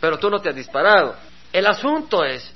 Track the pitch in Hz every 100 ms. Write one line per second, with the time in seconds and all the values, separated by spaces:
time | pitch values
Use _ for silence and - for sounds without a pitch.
0 | 160 151 202 208 175 135 123 139 175 208
1 | 143 - - - - 185 196 202 269 311
2 | 302 196 143 127 -